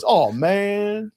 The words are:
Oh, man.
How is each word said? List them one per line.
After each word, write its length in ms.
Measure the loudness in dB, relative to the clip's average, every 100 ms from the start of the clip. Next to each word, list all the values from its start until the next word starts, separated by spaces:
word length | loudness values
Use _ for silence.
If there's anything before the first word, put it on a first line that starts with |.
Oh, 260 | 4 4 4
man. 800 | 0 0 0 -2 -2 -4 -6 -10